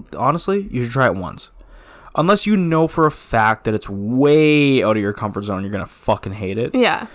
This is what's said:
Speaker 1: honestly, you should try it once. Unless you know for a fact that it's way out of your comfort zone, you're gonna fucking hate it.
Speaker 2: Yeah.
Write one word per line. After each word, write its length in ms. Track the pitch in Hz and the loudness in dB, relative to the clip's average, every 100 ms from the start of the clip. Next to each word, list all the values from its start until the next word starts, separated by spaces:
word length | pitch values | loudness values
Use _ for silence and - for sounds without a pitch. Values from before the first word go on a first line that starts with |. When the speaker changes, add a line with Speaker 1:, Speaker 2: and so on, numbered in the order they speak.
| - 73 | -14 -4
Speaker 1:
honestly, 520 | 123 165 - 196 202 | -2 0 -2 -4 -4
you 120 | 131 | -6
should 100 | 120 | -4
try 140 | 127 127 | 0 0
it 80 | 92 | 0
once. 360 | 87 - - - - - - - - - | -6 -10 -14 -18 -20 -20 -20 -20 -8 -2
Unless 300 | 165 202 208 | 2 2 2
you 80 | 208 | 2
know 320 | 175 160 160 | 2 2 2
for 180 | 165 156 | 2 0
a 60 | |
fact 540 | - - 117 110 110 - | 0 -2 2 2 0 -2
that 80 | |
it's 160 | 107 - | -4 -4
way 920 | 98 101 127 143 151 151 151 143 131 | -8 -2 2 4 6 6 4 4 4
out 140 | 101 110 | 2 0
of 60 | |
your 80 | 101 | -2
comfort 320 | 101 107 104 | -4 -6 -6
zone, 180 | 101 95 | -6 -6
you're 100 | 98 | -4
gonna 140 | 104 87 | -6 -8
fucking 480 | - - 104 98 | -8 -4 -2 -4
hate 240 | 101 95 101 | -8 -6 -4
it. 160 | 123 | -2
Speaker 2:
Yeah. 340 | 254 226 - 214 | 0 0 0 -6